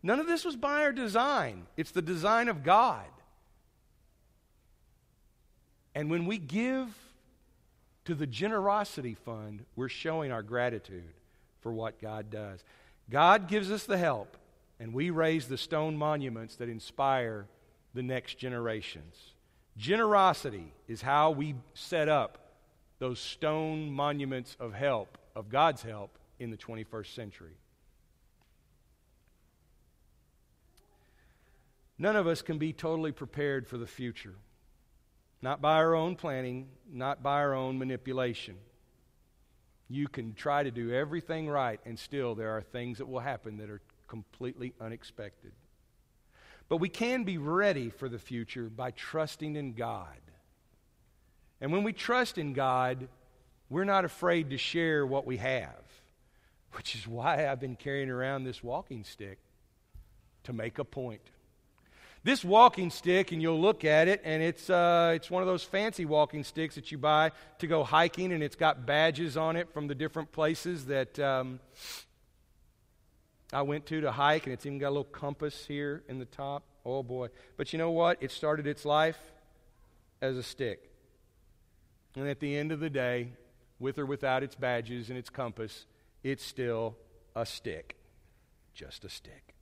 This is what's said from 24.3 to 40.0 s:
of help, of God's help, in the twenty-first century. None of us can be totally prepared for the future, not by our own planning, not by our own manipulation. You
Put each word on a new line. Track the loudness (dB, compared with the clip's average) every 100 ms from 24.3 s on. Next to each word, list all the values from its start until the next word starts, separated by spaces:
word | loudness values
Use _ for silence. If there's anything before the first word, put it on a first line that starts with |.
| -6 -8 -12
of | -10
help, | -2 0 0 -2 -14 -16
of | -14 -2
God's | 4 4 2
help, | -8 -12 -12 _ _ _
in | -10
the | -10
twenty-first | -10 -12 -10 -10 -10
century. | -12 -12 -14 -20 -20 _ _ _ _ _ _ _ _ _ _ _ _ _ _ _ _ _ _ _ _ _ _ _ _ _ _ _ _ _ _ _ _ _ _ _ _ _ _ _ _ _ _ _ -2
None | 2 4
of | 4
us | 0
can | -2 -2
be | -2
totally | -2 -2 0 -2
prepared | -4 -10 -4 -2 -2 -4
for | -10
the | -10
future, | -8 -8 -8 -16 -20 -20 _ _ _ _ _ _ _ _ _
not | -4 0
by | 4
our | 6 6
own | 4 2 -2
planning, | -4 -4 -4 -6 -10 -18 -14
not | -6 -4 -2
by | 0
our | 2 2
own | 0 -2 -2
manipulation. | -4 -4 -4 -2 -2 -4 -10 -16 -20 _ _ _ _ _ _ _ _ _ _ _ _
You | -4